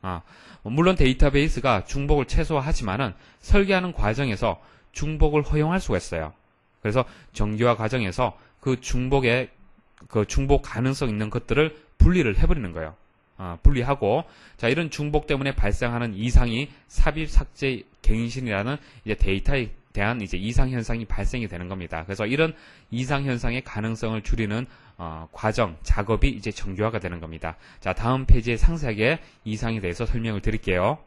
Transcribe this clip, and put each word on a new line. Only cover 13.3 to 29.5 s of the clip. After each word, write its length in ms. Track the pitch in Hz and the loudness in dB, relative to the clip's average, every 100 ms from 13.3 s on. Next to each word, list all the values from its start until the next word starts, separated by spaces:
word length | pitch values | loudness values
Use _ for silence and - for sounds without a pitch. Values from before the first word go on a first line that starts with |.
| _ | _
아, 200 | 92 85 | -12 4
분리하고, 600 | - 135 120 139 101 127 165 - - - | 6 6 0 0 2 0 -2 -18 -20 -6
자, 120 | 117 | -2
이런 200 | 143 165 | -2 -4
중복 380 | - 147 147 - | -6 -2 -2 -2
때문에 280 | 143 139 131 | -4 -2 0
발생하는 580 | 101 101 123 120 120 | 0 0 -2 -2 -4
이상이 560 | 98 117 117 120 113 147 - _ | -4 4 4 6 0 -6 -12 _
삽입, 420 | - 160 151 156 | 2 4 4 2
삭제, 540 | - 143 - 135 120 - _ | 2 2 -4 -4 -4 -10 _
갱신이라는 760 | - 110 117 120 123 98 107 147 - - - | 0 2 0 -4 -4 -4 -4 -6 -10 -16 -6
이제 100 | 104 | 0
데이터에 560 | - 95 - 143 113 - _ | 0 2 0 0 -2 -10 _
대한 300 | - 101 123 | -4 -4 -4
이제 160 | 98 90 | -6 -6
이상 320 | 101 120 131 | -2 2 2
현상이 360 | 127 113 117 113 | 2 -4 -6 -4
발생이 420 | - 101 127 110 | -2 -2 -4 -8
되는 200 | 87 90 | -8 -10
겁니다. 360 | 95 85 80 87 | -10 -8 -10 -8
그래서 200 | 98 107 | -6 -4
이런 300 | 139 160 160 - - _ | 0 -2 -4 -20 -20 _
이상 360 | 117 127 143 139 | -8 -4 -4 -2
현상의 380 | 120 117 123 | -2 -2 -4
가능성을 580 | - - 110 113 117 110 | -8 -8 -6 -6 -6 -6
줄이는, 440 | - - 107 107 131 - - _ | -4 -2 -2 -4 -8 -14 -20 _
어, 300 | 85 80 80 | -14 -12 -16
과정, 460 | - 110 107 107 78 | -6 -4 0 -2 -4
작업이 460 | - - 101 110 139 | -2 0 2 2 2
이제 220 | 120 104 | 0 -10
정교화가 480 | 101 - 95 107 113 | -8 -6 -2 -2 -2
되는 200 | 92 87 | -6 -8
겁니다. 380 | 80 80 80 80 - - | -12 -10 -10 -12 -20 -12
자, 140 | 95 | -6
다음 320 | 92 117 131 131 | -2 0 0 6
페이지에 320 | 127 117 113 | 6 6 2
상세하게 640 | - 165 143 107 113 160 - _ | 2 2 -4 0 0 0 -8 _
이상에 340 | 110 | -10